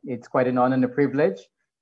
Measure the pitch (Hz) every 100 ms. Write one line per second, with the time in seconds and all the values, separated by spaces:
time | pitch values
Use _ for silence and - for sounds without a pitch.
0 | - 117 - 135 127 127 127 131 127 135
1 | 139 135 175 190 - _ _ _